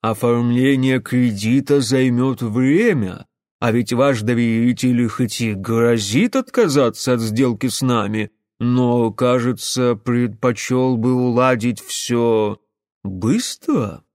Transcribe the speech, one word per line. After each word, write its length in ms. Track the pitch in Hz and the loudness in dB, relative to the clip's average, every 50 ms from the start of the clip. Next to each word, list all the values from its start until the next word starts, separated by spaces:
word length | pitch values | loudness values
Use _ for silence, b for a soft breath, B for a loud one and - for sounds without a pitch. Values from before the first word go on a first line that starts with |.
| - | -2
Оформление 960 | 110 110 - - 120 120 120 120 120 120 123 127 135 139 131 131 131 131 127 | -2 -4 0 0 0 2 2 2 0 0 2 2 2 2 2 2 0 0 0
кредита 800 | - - - 127 123 123 110 98 101 110 123 139 135 - 143 143 | -2 -2 0 2 2 2 0 -2 -2 0 0 0 2 2 2 2
займёт 600 | 131 107 131 131 131 131 120 120 127 135 131 - | 2 2 0 2 2 2 2 0 0 -2 -2 -4
время, 880 | 123 113 104 120 127 131 143 175 226 240 196 139 104 92 90 - - _ _ _ _ _ _ _ | -6 -4 -2 0 0 2 2 2 2 2 0 0 -2 -4 -6 -10 -16 _ _ _ _ _ _ _
а 140 | - 120 110 | -2 0 0
ведь 200 | 120 120 - 123 | 0 0 0 0
ваш 300 | 120 135 143 139 113 107 | 2 2 2 2 0 0
доверитель 880 | 110 123 117 120 117 113 113 117 123 123 - - 127 123 120 123 113 | -2 0 0 0 0 2 2 2 0 0 0 0 0 2 2 0 -2
хоть 320 | - - 127 113 - - | -2 -2 -4 -4 -2 -4
и 120 | 120 110 107 | -4 -4 -4
грозит 840 | 95 98 104 113 117 117 117 120 117 104 98 107 135 208 247 - | -4 -4 -2 0 2 4 4 2 2 0 0 0 0 0 2 0
отказаться 800 | 262 254 - - - 233 180 135 143 135 117 110 - - - 127 | -2 -4 -2 0 2 2 4 4 2 2 2 0 -2 -2 -2 0
от 60 | 120 | 0
сделки 460 | 113 110 107 113 135 127 117 104 - | 0 -4 0 0 0 0 0 -2 -4
с 160 | 131 107 - - | -4 -4 -2 -2
нами, 480 | 127 123 117 104 101 107 107 107 104 _ _ _ _ _ _ | 0 0 0 0 -2 -4 -4 -6 -6 _ _ _ _ _ _
но, 500 | 120 120 123 127 127 120 120 120 117 113 107 | -2 0 2 2 2 2 2 2 0 0 0
кажется, 840 | - 127 123 123 127 117 123 123 - - - - 127 127 123 120 | 0 0 2 2 2 0 -2 -4 -4 -6 -8 -4 0 0 0 0
предпочёл 1000 | 107 _ - 120 120 123 117 104 - - 127 120 101 - - 127 127 127 131 127 | -2 _ -2 0 0 0 -2 -4 -2 -2 -2 -2 -2 -4 -2 0 0 2 0 0
бы 160 | 117 113 123 127 | 0 0 0 0
уладить 680 | 123 123 123 117 120 127 131 127 117 104 123 113 - | 0 0 0 2 2 2 2 2 0 0 -2 -4 -4
всё 800 | - - - - - - 127 120 117 117 113 110 107 104 101 - _ _ _ _ _ _ _ _ _ | -8 -10 -10 -8 -4 -2 -2 0 2 2 2 2 0 -2 -4 -8 _ _ _ _ _ _ _ _ _
быстро. 1000 | 98 95 92 90 110 143 226 254 - - - - - 302 185 120 101 82 - _ _ | -12 -10 -4 -2 0 0 0 -2 -6 -10 -10 -4 -2 -2 -2 -2 -4 -8 -12 _ _